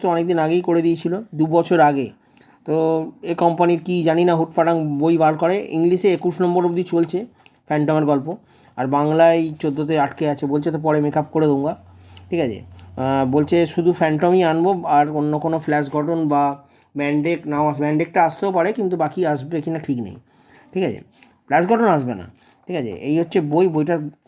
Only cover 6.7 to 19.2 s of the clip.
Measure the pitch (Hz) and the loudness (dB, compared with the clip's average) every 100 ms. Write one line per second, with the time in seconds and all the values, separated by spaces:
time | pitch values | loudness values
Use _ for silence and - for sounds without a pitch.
6.7 | 170 175 170 165 180 240 _ - _ - | -2 -2 0 0 -4 -8 _ -20 _ -4
7.7 | 151 151 156 147 143 143 202 _ _ _ | 0 2 2 2 0 -2 -10 _ _ _
8.7 | - 131 143 151 156 165 165 160 156 156 | -8 -2 0 2 4 4 4 -2 -4 -4
9.7 | 139 151 156 143 - 151 143 143 147 160 | -4 -2 0 -2 -2 -4 -2 -2 -2 -2
10.7 | 156 156 151 147 151 147 160 156 139 143 | -2 0 0 0 -2 -2 0 2 2 -2
11.7 | - - - - - - 170 135 95 - | -6 -14 -20 -20 -20 -6 -2 -2 -6 -14
12.7 | - - - 131 135 131 143 147 170 160 | -20 -14 -6 0 0 2 0 2 2 2
13.7 | - 170 170 160 156 175 185 170 160 180 | 0 0 2 2 2 2 2 2 2 0
14.7 | 190 170 147 147 151 151 151 160 160 156 | 0 2 2 2 0 -2 -2 -2 -4 -2
15.7 | 147 139 151 151 165 156 143 143 143 - | -2 -2 -4 -2 -2 0 0 0 -2 -12
16.7 | _ _ 143 143 147 151 165 151 147 151 | _ _ -6 -2 0 0 -4 -4 -2 0
17.7 | 143 147 151 160 185 165 156 196 185 175 | 0 -2 -2 0 0 0 0 -2 0 0
18.7 | 226 190 175 156 - | -2 -2 -2 -2 -2